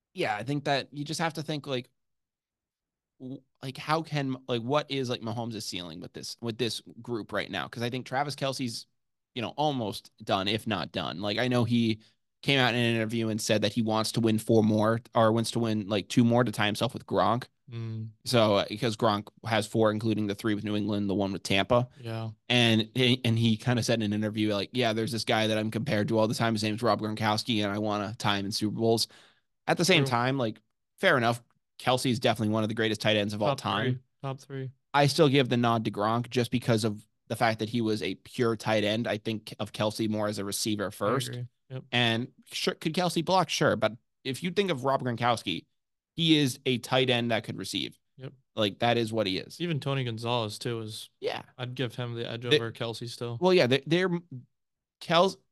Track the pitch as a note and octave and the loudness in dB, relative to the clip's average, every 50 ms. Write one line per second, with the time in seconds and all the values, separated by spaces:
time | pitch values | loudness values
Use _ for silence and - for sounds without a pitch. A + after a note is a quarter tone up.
0 | _ _ _ F#3+ D3+ A2 G#2 G#2 A2+ C3 C#3+ C#3+ - D3+ C#3+ B2+ - - - D3 | _ _ _ -4 -2 -2 -2 -4 -2 -4 -4 -2 0 0 -2 -2 -2 -6 -10 -12
1 | C#3+ E3 D#3 - E3+ E3 D#3+ E3 C#3+ - D#3 C#3+ - D3 C3 B2 - _ _ _ | -8 -8 -4 -2 -2 -2 -2 -6 -8 -6 -8 -8 -6 -6 -6 -6 -6 _ _ _
2 | _ _ _ _ _ _ _ _ _ _ _ _ _ _ _ _ _ _ _ _ | _ _ _ _ _ _ _ _ _ _ _ _ _ _ _ _ _ _ _ _
3 | _ _ _ _ C3 B2+ C3+ - _ _ _ _ C3+ C3+ B2+ - - D3+ D#3 E3 | _ _ _ _ -14 -14 -14 -14 _ _ _ _ -12 -12 -12 -10 -2 -2 -2 -2
4 | D#3+ - D3+ D3 C#3 C3 C3 B2+ - - B2 A#2 A2+ B2+ D3 D3 D3 - C#3 C3+ | -2 -4 -4 -4 -2 -2 -4 -6 -4 -4 -4 -4 -2 0 -2 -2 -2 -2 -4 -4
5 | B2+ A#2+ A#2+ - A2+ A2+ G#2+ A#2+ A2+ A2+ A2 G#2 - - - F2+ F2 E2+ E2 F2+ | -2 -4 -4 -6 -6 -8 -6 -6 -6 -6 -8 -8 -10 -8 -8 -8 -10 -10 -12 -14
6 | F2 - _ D#2 - - - _ A#2 A#2 A2 A#2 B2 A#2 - - _ - - A#2 | -14 -14 _ -14 -14 -14 -14 _ -8 -8 -4 -2 -2 -2 -2 -6 _ -14 -20 -16
7 | A#2 A#2+ A#2+ G#2 G2+ - A2 G2 - - F#2+ F2 C2+ - - A#2+ A#2 A#2+ B2+ B2+ | -10 -8 -8 -8 -6 -4 -4 -4 -4 -4 -6 -8 -8 -8 -8 -6 -6 -4 -4 -6
8 | B2 - C3 C3+ D3 D3 C#3+ - C#3 C3+ B2+ - C3 A#2 A#2+ - - _ _ _ | -8 -4 -4 -4 -4 -4 -6 -4 -4 -4 -4 -4 -6 -6 -8 -10 -14 _ _ _
9 | _ _ _ _ _ _ - B2 A2 F#2 - C#3 D3+ D3+ C#3 B2+ A2 F#2+ - - | _ _ _ _ _ _ -10 -8 -8 -6 -4 -2 -2 0 0 -2 -4 -4 -6 -8
10 | _ - _ _ A2 - G#2+ F#2+ F#2+ G2 A2 G#2 - A2+ G#2 F2 - - - G2 | _ -18 _ _ -2 0 0 0 2 0 0 0 -2 -2 -2 -2 -4 -4 -6 -6
11 | D#2 A#1 C2+ E2+ G#2 G#2 G#2 A2 B2 B2 B2 A#2+ A2+ G#2+ A#2+ A#2 A#2 A2 G#2+ G#2+ | -6 -4 -6 -4 -4 -2 0 0 0 2 2 2 2 4 2 2 2 2 0 -2
12 | - _ _ _ _ _ _ _ - C#3 C#3 C3+ B2+ A#2 A2+ B2 A#2+ A#2 A#2 A2+ | -6 _ _ _ _ _ _ _ 0 2 4 4 4 4 4 2 2 2 2 0
13 | A2 G#2+ A#2 A2+ A2+ A2 G#2+ A2 - - A2 G#2+ G#2+ G#2 - A#2+ A2 A2+ A2 A2 | 0 -2 -2 -2 0 0 -2 -2 2 2 2 2 2 0 0 0 0 2 2 0
14 | G#2+ - - B2 A2+ A2 A2 G#2+ - - A2+ A2 G#2+ G#2+ G#2+ G#2+ G#2 A2 A2+ A#2 | 0 0 0 2 2 4 2 2 2 4 4 6 6 6 4 4 4 2 2 0
15 | - - - A#2+ A2+ A2 A2+ A#2 A#2 - - A#2 A#2 A2 G#2+ G#2+ F#2+ F#2 G#2+ G2 | -4 0 4 4 6 6 6 4 0 0 -2 -2 0 0 0 -2 -2 0 -2 -2
16 | F2+ - - B2+ A#2 A#2 A#2+ A#2+ B2 G#2+ G#2+ - G#2 G#2 G#2 - A#2 A#2 - - | -2 2 4 6 6 6 6 4 4 2 2 0 0 0 0 0 -2 -4 -4 -8
17 | - - A2+ F#2 F#2 G2+ A2+ B2+ - - _ _ _ B2+ A#2+ A#2 A2+ A2+ A2+ A2 | -8 -2 2 2 4 4 2 0 -2 -10 _ _ _ -14 -10 -8 -8 -6 -6 -8
18 | A2 A2 - _ - - B2+ A#2 G#2+ G#2+ G2+ G2 E2 - G#2+ A2 C3+ A#2 G#2+ - | -8 -10 -12 _ -6 2 4 6 6 6 4 2 2 0 -4 -2 -2 -2 0 2
19 | A#2+ A2 G#2 G2+ G2 - _ - - A2+ A2+ G#2+ G#2 - - A2+ A2 G#2+ G#2+ G#2+ | 2 2 2 0 -4 -8 _ -10 -4 0 0 0 0 0 0 2 4 4 2 2
20 | A2+ A2+ G#2+ G#2+ G#2+ G2+ G2 - - A2 G#2 G2+ G#2 G#2 G#2 G#2 G2 G#2 G#2 G2+ | 0 0 0 0 0 -2 -4 -2 -2 -2 -2 -2 -2 -4 -2 -2 -2 -2 -2 -2
21 | G#2 G2 F#2 G2+ G2 G2 G2 F2 - - G2 G2 F#2+ - B2 A#2+ B2+ - - - | 0 0 0 0 0 -2 -2 -6 -2 0 2 2 4 4 2 2 2 0 -8 -14
22 | A#2+ A2+ A2+ A2+ A2+ A2 A2 _ _ - A#2+ B2 A#2+ A2+ A2 A2 G#2+ A2 - C3 | -10 -8 -8 -6 -8 -8 -10 _ _ 2 4 4 6 6 6 4 2 0 0 2
23 | B2+ A#2+ B2+ C3 - A2+ A2+ A2+ A#2 A2+ A2 - - B2+ B2 A2+ - - A#2 A2+ | 2 2 2 2 2 0 2 4 4 2 2 2 0 0 0 0 2 0 0 0
24 | G#2+ G2+ G#2+ G#2 G#2+ G#2+ A2 G#2+ G#2+ G#2+ G2+ G2+ F#2+ - - B2 A#2+ A2+ G#2+ A2+ | 0 -2 -2 -2 -2 -4 -2 -2 0 0 0 -2 -4 -4 -2 0 0 0 0 0
25 | A2+ - A#2 G#2+ - - A#2 A2 A2 A2 G#2+ G#2+ A2 A2 A2 A2 - - A2 G#2 | -2 -2 -4 -4 0 0 2 2 2 2 2 0 0 -2 -2 -4 -2 0 0 0
26 | G#2 A2 A2+ A2 A2 A2 B2 - A#2 A2+ A2 G#2 A2 G#2+ G#2 A2 B2 A2 G#2 G#2 | 0 2 2 2 2 2 2 0 0 0 0 0 -2 -2 -2 0 2 2 2 2
27 | G#2+ G#2+ G#2+ G#2+ A2 G#2+ G#2+ G#2+ - - A2+ G#2 G#2 G2 G2+ G#2+ G#2+ G#2+ G#2 G#2 | 0 -6 -4 -2 0 0 0 0 0 -2 -2 0 0 0 -2 -2 -2 -2 -2 -2
28 | G2+ G2 A#2+ - - G#2+ G2+ G2 G2 G2 A2 - G#2 G#2 - A2+ A2+ A2+ A2+ A2+ | -4 -6 -8 -2 0 0 0 0 -2 -4 -4 -2 -4 -4 -2 0 2 2 2 2
29 | - - - - - _ _ _ _ _ _ _ - - E3+ - E3 F#3 F3+ D#3 | 0 -4 -6 -20 -20 _ _ _ _ _ _ _ -4 -2 0 0 4 4 4 4
30 | C#3 C3 B2+ A#2 B2 C3 C3+ C3+ A#2+ A2 G#2+ - _ _ _ _ _ _ _ - | 4 2 0 0 0 0 0 0 -2 -4 -4 -8 _ _ _ _ _ _ _ 0
31 | G3+ F#3 D3+ B2+ A#2 A#2+ A#2+ - _ _ _ _ _ _ _ - - C3 C3 B2 | 2 4 4 4 4 2 0 0 _ _ _ _ _ _ _ -4 0 2 2 2
32 | - C3 A2+ A#2+ C3 A#2+ G#2+ - A2 G#2+ G#2+ A2 G#2+ G#2+ A2 A#2 A2 A2 G#2 - | 2 0 0 2 2 0 2 2 0 0 0 0 0 -2 -2 -2 -2 -2 -2 0
33 | - G#2+ G#2+ G#2 G2+ G#2 G#2+ G#2 G#2+ - C#3 - - G#2 G2 G#2 B2+ C3 B2+ C3 | 2 2 2 2 0 -2 -2 -2 0 0 0 -2 -4 -4 -2 -2 -2 -2 -4 -4
34 | _ _ _ _ - C3+ C3 C3 - _ C#3 C3+ C3 B2+ - _ _ _ - C#3+ | _ _ _ _ -10 -10 -10 -10 -14 _ -12 -10 -10 -10 -12 _ _ _ 4 4
35 | C#3+ C#3 C#3 F3 D#3 C#3 C3 C#3+ B2+ A2+ B2 A#2+ B2 A#2 A#2 A2+ A2 A#2 G#2 G2+ | 4 4 6 6 6 6 6 4 4 4 2 2 4 2 2 2 0 -2 -2 0
36 | G#2 A2 A#2 A#2+ A#2+ - - B2+ A#2 - - A2+ - - A#2 G#2+ A#2 A2 G#2 G#2+ | 0 0 0 0 -2 -2 -2 -2 -2 0 -2 -4 2 2 2 2 2 -2 -4 -4
37 | - _ _ _ _ - A#2 - B2 A2+ A2 A2 A2 A2 A#2 A#2+ A2 G#2+ G#2+ G#2 | -12 _ _ _ _ -10 -2 0 2 2 2 0 -4 -4 -2 -2 0 0 0 -2
38 | D#2+ F#2+ F#2+ - _ - - - A#2+ A2+ A2+ - - A#2 A2 G#2+ G#2 G#2 A2 A#2 | -2 -6 -6 -8 _ -12 -2 0 0 2 0 0 0 0 2 2 2 2 0 -2
39 | A#2 F2 G2+ A2 - A2+ A2 G#2+ - - - - G#2+ G2+ - - G#2+ A2 - - | -2 -2 -4 -4 -4 -6 -6 -6 -8 -14 -10 -10 -10 -10 -4 -2 -2 -2 0 -2
40 | A2+ G#2+ G#2+ G#2+ G#2 G#2 G#2 G2+ G2 G2+ G2 - - A2+ G#2 G#2 G2 F#2+ - - | -2 -2 0 -2 -2 -2 -4 -4 -6 -6 -4 -4 -2 -2 -2 -2 -4 -6 -4 -2
41 | G2+ G#2 B2 C#3 B2+ B2 B2 A#2+ B2 - _ _ _ _ C3 C3 - - B2+ B2 | -2 0 0 0 -4 -6 -8 -10 -12 -12 _ _ _ _ -16 -16 -12 -4 0 0
42 | A#2+ A2+ A2+ A2+ B2+ - _ - - - - - - F#3+ F3 _ - E3 D3 F#3 | 2 2 0 0 -2 -6 _ -20 -20 -12 -10 -4 -4 -4 -4 _ -6 -4 -2 0
43 | F3+ E3 - F3 D3+ - F#3+ F#3 E3 - - - D#3 A#2 G#2 G#2+ A2 A2 A2 - | -2 0 0 -2 0 2 2 2 2 0 0 2 2 2 2 2 0 -2 -2 -4
44 | _ _ _ _ - C3 B2+ - E3 F#3 E3+ G#3 G3+ F3+ D#3 B2 B2+ C3+ C3+ C#3 | _ _ _ _ -8 -8 -8 -6 -6 -2 0 0 0 0 0 0 0 0 0 2
45 | C3 B2+ A#2 G#2+ A#2+ A#2+ A#2 - - G2 E2+ E2+ - _ _ _ _ _ _ _ | 0 -2 -2 0 2 0 0 0 -2 -6 -6 -6 -8 _ _ _ _ _ _ _
46 | _ _ - E3 E3 D#3+ D#3 D3 D3 B2+ - - - C3+ B2+ A#2 - - C3 C3 | _ _ -4 0 4 4 6 6 6 2 0 -2 -2 -2 -2 -2 0 0 2 2
47 | C3+ B2 A#2+ A#2+ A#2 A#2 A2+ G2+ - - G#2+ G#2 G2 - - F2+ B1+ - - _ | 2 2 2 0 2 0 0 -2 -2 -6 -10 -10 -8 -6 -6 -6 -6 -6 -12 _
48 | _ _ _ - C3 C3 - _ _ _ - A2 G#2+ G2+ F2+ - A#2 A#2+ A#2 A#2 | _ _ _ -18 -18 -18 -18 _ _ _ -2 -2 -2 0 0 0 0 2 2 2
49 | A#2 A2 A2+ A2 G2+ F#2+ F#2 - - - - - E3+ F3 D#3+ C3 - C#3 C3+ C3+ | 0 -2 -2 -2 -2 0 -2 -4 -6 -10 -10 -8 -4 -4 -4 -2 -2 -2 -4 -2
50 | B2+ A#2+ A2+ A2 A#2 A#2 B2 A#2+ A2 G#2+ G2+ - - B2 A#2 A2+ A2 G#2+ A2 - | -4 -4 -6 -6 -4 -2 -2 -2 -2 -4 -6 -8 -6 -6 -6 -6 -8 -10 -12 -14
51 | - - _ _ - - A#2+ A#2 - - _ - B2+ B2 B2+ C3+ B2+ A2+ - B2+ | -16 -18 _ _ -8 -8 -8 -8 -12 -16 _ -12 -10 -10 -4 -4 -4 -4 -4 -8
52 | B2 A#2+ A#2 A#2 A#2 - A#2 A#2 B2 B2 D3+ C#3+ A#2 A2+ A2 - A#2+ A#2 A2 - | -8 -6 -6 -8 -8 -8 -8 -8 0 0 0 0 0 -4 -6 -6 -6 -6 -6 -8
53 | A#2+ A#2 - - B2 A#2 A#2 A#2+ F3 F#3 F#3 F3+ C3 A#2+ C3 C3+ - D3 E3 F3+ | -10 -12 -10 -8 -8 -8 -6 0 2 4 6 6 6 4 4 2 2 0 0 2
54 | F#3 F3+ F3 F3 F3 _ C3+ B2 - _ _ _ _ _ _ _ _ _ _ _ | 2 0 0 -2 -4 _ -16 -18 -18 _ _ _ _ _ _ _ _ _ _ _
55 | - - E3 E3+ F#3+ F#3+ - - _ _ | -4 2 4 4 4 4 2 -6 _ _